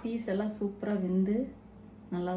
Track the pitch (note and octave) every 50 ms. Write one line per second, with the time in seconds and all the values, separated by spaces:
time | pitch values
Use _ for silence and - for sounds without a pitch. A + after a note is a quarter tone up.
0 | - A3+ A3+ A#3 - G#3 F#3+ G3 G#3+ G#3+ G#3+ - G3+ G3+ G3+ - - G#3 G#3 F#3+
1 | F#3 F3+ F#3 F#3+ F#3+ G3 G#3 A#3+ C4 C4+ - - - - - - - - - -
2 | - - F3 F3 F3 F3+ F#3